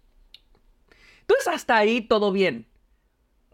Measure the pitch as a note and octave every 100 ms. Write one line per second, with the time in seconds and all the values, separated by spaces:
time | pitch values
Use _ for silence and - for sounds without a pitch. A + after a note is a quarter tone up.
0 | _ _ _ - _ _ _ _ _ _
1 | _ _ - B4+ - D4+ - A3+ G#3 A#3
2 | - A3 G#3 F#3+ F3+ A#2 - _ _ _
3 | _ _ _ _ _